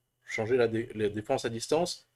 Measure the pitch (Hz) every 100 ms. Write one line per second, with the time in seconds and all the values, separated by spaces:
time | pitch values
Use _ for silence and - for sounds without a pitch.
0 | _ _ - - 110 127 113 110 117 107
1 | 104 104 101 135 123 113 - 151 175 -
2 | _